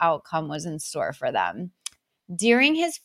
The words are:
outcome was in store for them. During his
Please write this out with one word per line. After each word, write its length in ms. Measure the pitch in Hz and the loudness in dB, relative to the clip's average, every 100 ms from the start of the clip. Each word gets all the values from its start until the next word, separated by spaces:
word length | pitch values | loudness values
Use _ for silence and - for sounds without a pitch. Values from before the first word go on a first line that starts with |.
outcome 460 | 170 151 - 160 156 | 2 0 -2 -4 -4
was 180 | 151 170 | -6 -6
in 140 | 156 | -8
store 320 | - 156 87 | -8 -4 -4
for 180 | 139 127 | -2 -2
them. 400 | 101 87 98 180 - - _ _ _ - | 0 0 -2 -10 -12 -18 _ _ _ -12
During 400 | 175 226 240 285 | 0 4 6 4
his 260 | 311 339 - | 2 0 -4